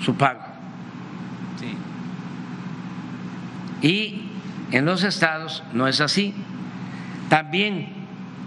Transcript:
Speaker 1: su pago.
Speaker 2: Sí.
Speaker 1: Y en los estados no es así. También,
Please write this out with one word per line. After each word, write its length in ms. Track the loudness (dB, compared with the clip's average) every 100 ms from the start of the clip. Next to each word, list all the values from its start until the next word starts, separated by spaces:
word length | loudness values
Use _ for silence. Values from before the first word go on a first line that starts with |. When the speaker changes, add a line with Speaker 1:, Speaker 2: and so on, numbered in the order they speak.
Speaker 1:
su 140 | 2 6
pago. 260 | 6 6 -4 -12 -12 -10 -10 -10 -10 -8 -8 -6 -6 -6 -4 -4 -6 -6 -6 -6 -6 -6 -6 -6 -6 -6 -6 -6 -6 -6 -6 -6 -8 -8 -6 0
Speaker 2:
Sí. 80 | 2
Speaker 1:
Y 400 | 2 0 -4 -6 -8 -8 -8 0
en 140 | 4
los 180 | 4 4
estados 600 | 2 4 4 2 -2 -6 -2
no 160 | 2 4
es 140 | 6
así. 320 | 4 4 2 0 -6 -8 -8 -8 -8 -8 -8 -8 6
También, 640 | 6 6 4 4 2 -2 -6 -10 -10 -10 -10